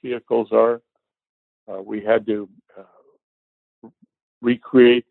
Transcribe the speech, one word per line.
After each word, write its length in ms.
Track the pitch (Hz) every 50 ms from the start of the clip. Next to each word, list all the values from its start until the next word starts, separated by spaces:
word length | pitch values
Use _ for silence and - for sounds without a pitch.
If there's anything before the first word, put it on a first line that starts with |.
vehicles 480 | - 127 123 117 - - 120 117 110 -
are. 300 | 113 110 113 117 120 117 - _ _ _ _ _ _ _ _ _ _ _ _ _ _ _ _ -
Uh, 140 | 98 95
we 220 | 98 104 107 107 101
had 220 | 107 113 110 104 110
to, 200 | 107 107 104 95 _ _ _ _ _ 98
uh, 1120 | 98 _ _ _ _ _ _ _ _ _ _ _ _ _ _ _ _ _ _ _ - 113 - _ _ _ _ _ _ _ _ _
recreate 640 | - 120 123 120 - - - 131 123 120 120 123 - _